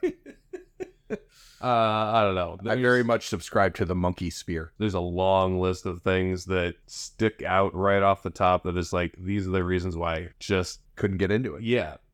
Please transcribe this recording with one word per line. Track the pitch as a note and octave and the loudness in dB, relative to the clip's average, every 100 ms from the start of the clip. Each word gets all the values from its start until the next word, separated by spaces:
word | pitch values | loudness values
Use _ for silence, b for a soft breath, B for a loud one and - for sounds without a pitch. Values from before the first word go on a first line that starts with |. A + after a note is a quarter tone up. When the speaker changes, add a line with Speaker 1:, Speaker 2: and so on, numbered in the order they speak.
Speaker 1:
<laughs> | F#4 - C#4+ - _ F4+ - - F#4 _ _ G#3 - b b b | -6 -6 -14 -20 _ -18 -18 -14 -16 _ _ -12 -12 b b b
Speaker 2:
Uh, | B2 A#2 A2 G#2+ G#2+ | 0 2 2 2 2
I | A2+ | 4
don't | G2+ | 4
know. | F#2 E2+ F2+ | 2 -2 -6
Speaker 1:
I | G#2 | -2
Speaker 2:
There's | A#2 | 2
Speaker 1:
very | B2 B2 | 4 4
much | A#2 A2+ - | 4 0 0
subscribe | G2 - G#2+ F#2+ - | -8 -2 0 0 0
to | F2+ | -2
the | |
monkey | F2+ F2+ - F2 | 0 0 -2 -6
spear. | - - E2 D#2+ - | -6 -8 -8 -8 -6
Speaker 2:
there's | G#2+ | -4
a | F#2 | -2
long | F2 F2 F#2+ F#2+ F#2 F#2 | -2 0 4 4 4 2
list | F#2 F2+ F#2+ | 0 -2 -6
of | F2 | -4
things | F#2+ F#2 F#2 F2+ | 0 2 2 -2
that | F2 F#2 F2 - _ | -2 -2 0 -4 _
stick | - - - A2 - | -16 -14 -2 -2 0
out | F2+ F#2 G2 | 0 2 2
right | F2+ G2 G2 | 0 2 4
off | G2 G2 | 4 2
the | F#2 | -2
top | - F#2 F2+ | 0 2 2
that | F2+ F2 | 0 -4
is | E2+ | -2
like, | F2+ F2 - | -2 -2 -6
these | F#2 G2+ F#2 | -4 -4 0
are | |
the | F#2 | 0
reasons | F2+ F#2 F#2 E2 | 0 0 -2 -4
why | E2+ D#2+ | -4 -4
I | F2 - | -6 -12
just | - F#2+ F2 - _ - | -2 0 0 -8 _ -4
Speaker 1:
Couldn't | G2+ F#2+ | -2 0
get | F#2+ | 0
into | G#2+ B2 | 0 -2
it. | D2+ | -6
Speaker 2:
Yeah. | A#2 A#2+ D#2 - _ | -2 -2 -2 -10 _